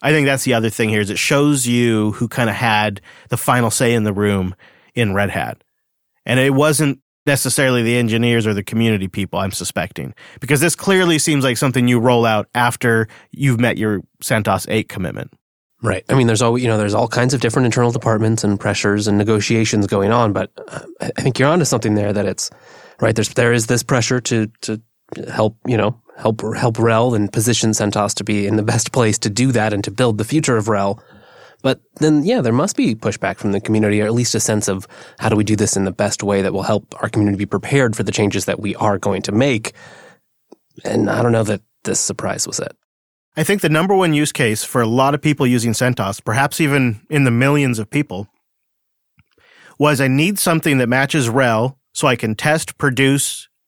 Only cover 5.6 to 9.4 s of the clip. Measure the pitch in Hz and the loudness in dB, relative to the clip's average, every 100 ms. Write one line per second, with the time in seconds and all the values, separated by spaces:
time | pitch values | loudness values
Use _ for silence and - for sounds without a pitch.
5.6 | _ _ _ _ _ _ - 127 135 139 | _ _ _ _ _ _ -2 2 2 2
6.6 | 151 147 147 - _ _ - 139 131 - | 2 2 0 -2 _ _ -2 0 0 0
7.6 | 135 123 113 120 117 113 120 117 107 101 | 2 2 2 2 2 2 2 2 0 -2
8.6 | 98 110 113 104 95 - 95 - | -4 0 0 0 -2 -6 -6 -4